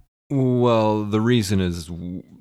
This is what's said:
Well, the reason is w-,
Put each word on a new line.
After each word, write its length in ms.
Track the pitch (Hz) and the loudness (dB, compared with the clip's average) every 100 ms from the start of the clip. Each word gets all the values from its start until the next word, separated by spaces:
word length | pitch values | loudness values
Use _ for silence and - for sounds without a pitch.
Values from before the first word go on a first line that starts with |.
| _ _ - | _ _ -4
Well, 760 | 139 131 123 120 113 107 107 | 0 2 2 2 2 2 0
the 160 | 104 107 | 0 0
reason 400 | 113 123 95 98 | 2 2 2 0
is 280 | 92 87 82 | 0 -4 -10
w-, 340 | 85 87 90 - - | -12 -10 -12 -14 -20